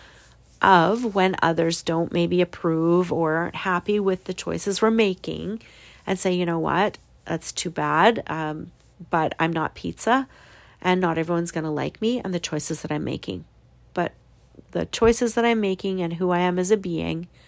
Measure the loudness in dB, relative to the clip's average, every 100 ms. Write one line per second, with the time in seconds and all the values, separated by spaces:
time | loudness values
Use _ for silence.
0 | -20 -20 -20 -20 _ 2 6 8 6 2
1 | 0 2 2 2 0 2 0 0 -2 -2
2 | 0 0 2 2 0 -2 -2 2 4 4
3 | 2 0 0 0 -2 -4 -2 -2 0 0
4 | 0 -2 -4 -8 -6 -6 -4 0 2 4
5 | 2 0 -6 -8 -8 -10 -14 -20 -20 -12
6 | -6 -2 0 0 0 -2 0 0 0 -2
7 | _ _ -8 -6 -6 -6 -6 -4 0 4
8 | 4 2 -2 -6 -6 -8 -12 -18 -20 -20
9 | -4 -2 -2 0 -2 0 -4 -6 -10 -4
10 | 0 2 0 -10 -20 -20 -20 _ 0 2
11 | 2 0 0 -2 -2 -4 -4 -4 -4 -2
12 | -2 -2 -4 -4 -4 -4 -4 -4 -4 -4
13 | -4 -6 -8 -10 -12 _ _ _ _ -4
14 | -4 -6 _ _ _ -20 -10 -6 -4 2
15 | 4 4 2 2 2 2 0 -2 -4 -2
16 | -4 -2 0 2 2 0 2 0 0 -4
17 | -4 -6 -8 _